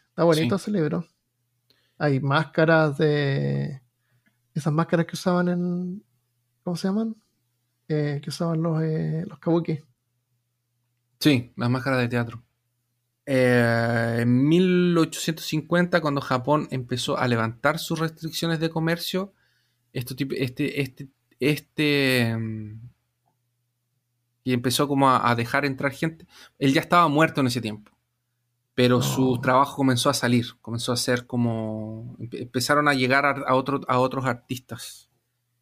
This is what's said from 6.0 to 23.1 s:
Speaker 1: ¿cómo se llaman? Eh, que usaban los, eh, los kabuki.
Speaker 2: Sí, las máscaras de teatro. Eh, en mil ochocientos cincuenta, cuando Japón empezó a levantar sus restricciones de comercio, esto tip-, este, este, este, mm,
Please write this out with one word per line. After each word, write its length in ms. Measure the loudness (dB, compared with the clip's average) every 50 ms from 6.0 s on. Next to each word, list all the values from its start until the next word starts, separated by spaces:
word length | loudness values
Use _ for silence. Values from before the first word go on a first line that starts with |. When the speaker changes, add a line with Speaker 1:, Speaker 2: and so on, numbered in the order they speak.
| -16 _ _ _ _ _ _ _ _ _ _ _ _
Speaker 1:
¿cómo 120 | -8 -6
se 140 | -2 -2 -2
llaman? 260 | 0 -2 -2 -4 -6 -10 _ _ _ _ _ _ _ _ _ _ _ _ _
Eh, 320 | -2 -2 0 0 0 -2 -4
que 80 | -6 -8
usaban 300 | -6 -4 -2 -2 0 0
los, 200 | 0 0 0 0 0
eh, 400 | 0 -2 -2 -2 -2 -4 -4 -6
los 120 | -8 -12 -6
kabuki. 400 | -2 0 0 0 0 -2 -4 -6 -8 _ _ _ _ _ _ _ _ _ _ _ _ _ _ _ _ _ _ _ _ _ _ _ _ _ _ _
Speaker 2:
Sí, 320 | 2 4 4 2 0 -4 _
las 140 | -4 -2 -2
máscaras 300 | -2 -2 -2 -2 0 0
de 100 | 0 0
teatro. 340 | -2 -2 -4 -4 -8 -14 -18 _ _ _ _ _ _ _ _ _ _ _ _ _ _ _ _
Eh, 920 | -2 2 4 4 6 6 6 4 4 2 2 2 2 0 0 0 0 0 0
en 280 | 2 2 4 4 4
mil 480 | 4 4 4 4 4 4 4 4 4 4
ochocientos 480 | 2 2 0 -2 -4 -6 -6 -6 -6 -6
cincuenta, 540 | -6 -6 -6 -4 0 0 0 2 2 0 0
cuando 200 | 0 0 -2 -4
Japón 460 | -2 -2 -2 -2 0 0 0 0 0 -4
empezó 460 | -6 -8 -6 -6 -6 -4 -2 -2 -2
a 100 | 0 0
levantar 520 | 2 2 2 0 -2 -2 -2 -2 -2 -2 -2
sus 200 | -4 -6 -4 -4
restricciones 600 | -4 -4 -6 -8 -12 -10 -8 -6 -4 -2 -2 -2
de 100 | -2 -4
comercio, 640 | -2 -2 -2 -2 -2 -4 -4 -6 -6 -6 -6 -8 _ _ _ _ _ _ _ _ _ _ _ _ -10
esto 220 | -10 -10 -8 -8
tip-, 200 | -8 -6 -6 -4
este, 440 | -4 -4 -4 -4 -4 -4 -4 -4 -4
este, 280 | -6 -6 -8 -14 -18 -18 _ _ _ _ _ _
este, 960 | 0 0 0 -2 -4 _ _ -2 0 2 2 2 2 2 2 2 2 2 0
mm, 420 | -2 -4 -6 -6 -8 -10 -12 -14 -16 -18 -20 -20 _ _ _